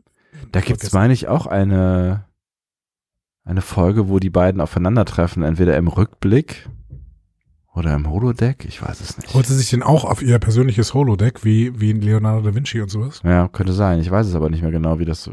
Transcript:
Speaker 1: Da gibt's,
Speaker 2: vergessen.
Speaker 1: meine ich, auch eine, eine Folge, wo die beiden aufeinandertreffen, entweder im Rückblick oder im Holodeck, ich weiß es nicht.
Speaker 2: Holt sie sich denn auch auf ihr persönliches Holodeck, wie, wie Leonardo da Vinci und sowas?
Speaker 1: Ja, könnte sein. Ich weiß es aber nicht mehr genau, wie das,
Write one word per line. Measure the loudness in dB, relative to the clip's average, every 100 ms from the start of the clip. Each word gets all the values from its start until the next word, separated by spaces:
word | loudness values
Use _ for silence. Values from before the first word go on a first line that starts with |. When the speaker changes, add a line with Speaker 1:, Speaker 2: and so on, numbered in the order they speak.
| _ _ _ -20 -6
Speaker 1:
Da | -2
gibt's, | 0 -2
Speaker 2:
vergessen. | -2 2
Speaker 1:
meine | 4
ich, | 2 0
auch | -4 -2
eine, | -2 0 2 2 0 0 -4 -8 _ _ _ _ _ _ _ _ _ _ _ -6
eine | -4
Folge, | -2 0 2 2 2
wo | 0
die | 0
beiden | 2 2 0
aufeinandertreffen, | -4 -2 0 2 0 0 -2 0
entweder | -2 2 2 2
im | 2
Rückblick | 0 -2 _ 2 2 0 -8 -18 -20 -20 -20 -20 _ _ _ _ _ _
oder | -6 -2 -2
im | -2
Holodeck, | -2 -2 0 -2 -2 -10
ich | -12
weiß | -12 -10
es | -14 -14
nicht. | -2
Speaker 2:
Holt | 0 2
sie | 0
sich | 0
denn | 0
auch | 2 2
auf | 2 -2
ihr | 2 2
persönliches | 2 2 2 2 0
Holodeck, | 0 0 2 0 0 2
wie, | 2 0 0
wie | -2
Leonardo | 0 0 2 2 0
da | 0
Vinci | -2 -4 -6
und | -6
sowas? | -6 -6 -4
Speaker 1:
Ja, | 2 2 2
könnte | -2 -2
sein. | 0 2 0
Ich | 0
weiß | 0 0
es | 0
aber | -2
nicht | -2
mehr | -2
genau, | -2 -2 -2
wie | -2
das, | -6 -10